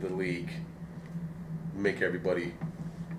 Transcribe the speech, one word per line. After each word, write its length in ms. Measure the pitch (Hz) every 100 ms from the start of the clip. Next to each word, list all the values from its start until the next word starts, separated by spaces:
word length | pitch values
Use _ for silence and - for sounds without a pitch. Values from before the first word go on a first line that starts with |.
| 92
the 60 |
league 360 | 92 92 85 85 82 - - - - - 170 - - - - - 98
make 260 | 101 92
everybody, 520 | 92 90 92 87 87 - 82 - - - -